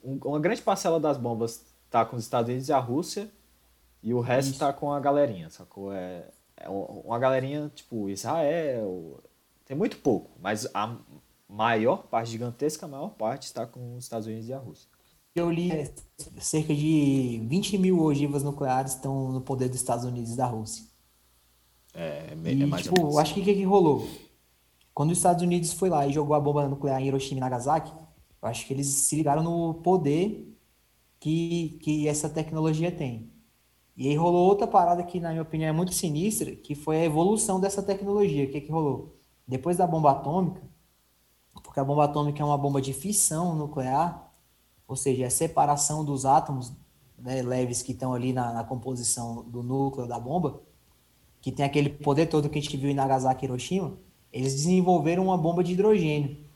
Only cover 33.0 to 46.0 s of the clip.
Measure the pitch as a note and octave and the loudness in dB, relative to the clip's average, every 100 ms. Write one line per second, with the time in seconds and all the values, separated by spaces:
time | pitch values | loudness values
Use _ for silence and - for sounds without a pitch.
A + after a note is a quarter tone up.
33 | C3+ A2+ - - _ _ _ _ _ - | -6 -6 -12 -20 _ _ _ _ _ -4
34 | C3 D3 E3+ F3 F#3 G3+ G#3 G#3 F3 F3 | 0 4 4 6 6 6 6 6 6 2
35 | F3 F3+ E3+ D#3+ D#3+ D#3+ D#3+ D#3 F3+ - | 0 -4 -4 -4 -4 -2 0 2 0 -2
36 | E3 D3 G3 G#3+ - - - D3 - D#3+ | -2 0 0 -2 -4 -8 -10 -6 0 2
37 | E3 D3+ F3+ G#3+ G#3+ F#3 F#3+ - G3 G3 | 2 4 2 2 2 0 0 -2 -2 -2
38 | G3+ G#3 G3 D3 C3+ D3 D3 D#3+ D3+ B2 | 0 2 2 2 -2 -4 -4 0 0 -2
39 | - - _ _ - B2+ E3+ F3 F3+ D#3+ | -8 -20 _ _ -6 -4 0 2 2 6
40 | D3+ C3+ C#3 F3 F3 - - - _ _ | 4 4 0 0 0 -4 -16 -20 _ _
41 | _ _ _ _ _ - - - C3+ D3 | _ _ _ _ _ -20 -10 -4 0 2
42 | D3 D3 D3 D3 D3 C#3+ C#3+ C#3 C3+ C3+ | 2 2 -2 0 0 0 2 0 -2 -6
43 | G3 G#3 - D#3 F3+ D#3 D3 D3+ B2+ C3+ | -2 0 0 0 -2 -2 -4 -4 0 2
44 | E3+ D#3 - _ _ _ _ _ _ C3 | 0 -4 -18 _ _ _ _ _ _ -4
45 | C#3 B2+ B2+ - E3 E3 D3 D3 - D3+ | 0 0 0 0 0 2 2 2 0 -2